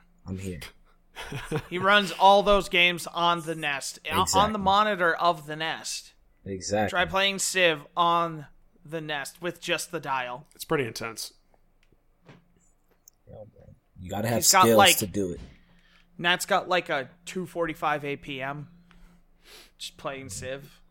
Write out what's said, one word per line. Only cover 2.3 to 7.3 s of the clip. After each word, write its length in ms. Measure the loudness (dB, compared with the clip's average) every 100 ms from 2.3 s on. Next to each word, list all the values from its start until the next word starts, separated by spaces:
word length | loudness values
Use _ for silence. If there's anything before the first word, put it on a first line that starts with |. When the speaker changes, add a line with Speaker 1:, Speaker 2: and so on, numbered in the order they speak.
| 8
Speaker 2:
those 280 | 6 2 2
games 360 | 4 4 2 -6
on 360 | 0 2 2
the 120 | -2
Nest, 460 | -6 -6 -6 -8 -12 -4
o-, 0 |
on 80 | 0
the 40 |
Speaker 1:
Exactly. 360 | 2 4 2 2
Speaker 2:
monitor 540 | 2 2 2 2 0 2
of 300 | 2 0 -4
the 100 | -8
Nest. 580 | -6 -6 -8 -12 -12 _ _ _
Speaker 1:
Exactly. 460 | -10 -10 -2 0 0
Speaker 2:
Try 160 | 0 0
playing 320 | 2 0